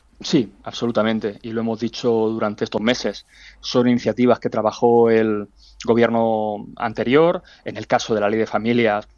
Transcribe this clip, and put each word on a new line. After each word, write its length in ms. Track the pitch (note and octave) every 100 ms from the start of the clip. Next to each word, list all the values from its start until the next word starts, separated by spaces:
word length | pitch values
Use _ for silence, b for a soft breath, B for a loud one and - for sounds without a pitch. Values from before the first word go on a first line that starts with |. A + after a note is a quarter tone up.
| _ -
Sí, 320 | - D3+ G2+ -
absolutamente, 760 | - - A#2+ A#2 G#2+ A2 A2 G#2
y 100 | A#2
lo 80 | A2+
hemos 220 | A2+ A2
dicho 280 | A#2 - B2
durante 540 | A2+ A2 A2 G#2+ G#2+
estos 160 | A2+ A2
meses. 460 | G#2+ B2 G#2+ - B B B B
Son 260 | - C3 B2
iniciativas 540 | A#2+ A2+ G#2+ B2 A2+
que 100 | -
trabajó 600 | A#2 G#2+ - B2 A#2 A#2
el 400 | A2+ A2 G#2 G2+ _ b -
gobierno 840 | A2+ A#2 A#2 A#2 A2+ A2 G#2+ G#2 - -
anterior. 640 | A#2 A2 A2+ C#3 E3 F3+ b b -
En 100 | G#2
el 100 | -
caso 300 | A#2+ - G#2+
de 60 |
la 80 | G#2
ley 100 | A2
de 80 | G#2+
familias, 640 | G#2+ A2+ A#2+ A2+ G#2 -